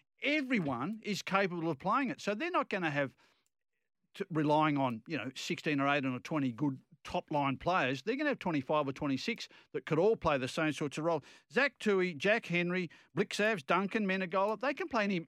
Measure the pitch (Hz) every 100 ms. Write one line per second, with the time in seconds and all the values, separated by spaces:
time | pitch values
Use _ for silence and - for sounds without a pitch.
0 | _ _ 247 302 254 247 147 120 151 220
1 | 208 196 - 196 196 175 165 147 185 240
2 | 262 - - 208 339 349 262 202 165 143
3 | 139 - _ _ _ _ _ _ _ _
4 | _ - - 156 151 151 156 143 131 113
5 | - 139 117 - - 165 - 147 139 143
6 | 135 127 - 156 135 113 147 135 - -
7 | - 180 - 151 139 127 160 180 131 135
8 | - 269 302 233 190 151 - 151 139 135
9 | 147 131 - 233 - - _ 147 - 156
10 | 202 226 170 143 127 - 156 139 147 156
11 | 160 160 - - _ 175 277 - 214 190
12 | 185 147 196 226 - 175 175 180 170 -
13 | - 156 208 - 214 208 - 180 196 226
14 | 196 190 185 190 196 214 262 294 359 233
15 | 202 180